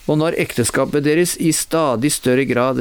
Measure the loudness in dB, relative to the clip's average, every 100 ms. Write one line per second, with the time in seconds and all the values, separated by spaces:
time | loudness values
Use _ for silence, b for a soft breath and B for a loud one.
0 | -2 0 0 -2 -4 -2 -2 0 0 0
1 | 2 2 0 0 -2 -2 -2 0 0 0
2 | 0 0 0 2 2 0 0 0